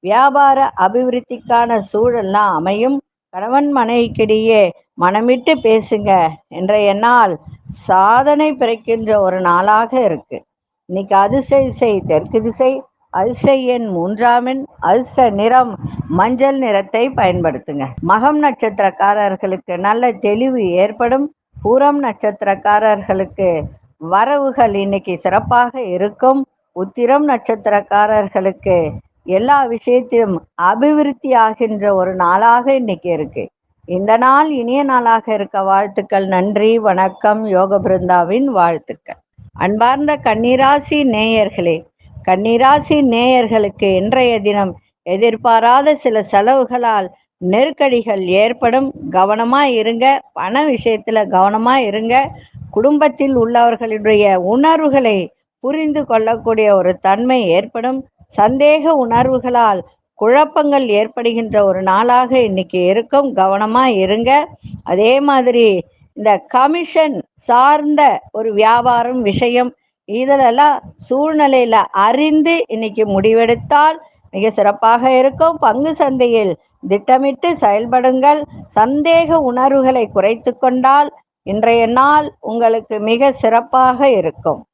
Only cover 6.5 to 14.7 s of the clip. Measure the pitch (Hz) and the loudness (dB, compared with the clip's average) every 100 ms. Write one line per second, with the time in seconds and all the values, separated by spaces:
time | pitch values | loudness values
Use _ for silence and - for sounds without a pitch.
6.5 | 143 190 214 202 196 233 247 214 160 - | -8 -2 0 2 0 2 4 2 0 -12
7.5 | - - - - 185 196 233 269 294 311 | -20 -20 -18 0 2 4 4 2 2 0
8.5 | 262 240 233 226 226 220 214 190 185 180 | 0 -4 -4 -4 -6 0 0 0 0 0
9.5 | 175 196 214 226 262 220 156 - 131 _ | 0 2 0 0 0 -2 -2 -10 -16 _
10.5 | _ _ _ _ 185 196 196 202 262 262 | _ _ _ _ -10 -2 0 2 0 0
11.5 | 277 269 214 240 202 175 156 - 226 220 | 0 0 -2 -2 -2 0 -2 -2 -4 -4
12.5 | 226 254 269 - _ _ 180 202 254 - | -2 -2 -2 -10 _ _ -4 -4 -2 0
13.5 | 269 254 247 226 180 175 208 240 240 247 | 0 0 -4 -4 -6 -6 -2 0 0 -2
14.5 | 269 277 | -8 -10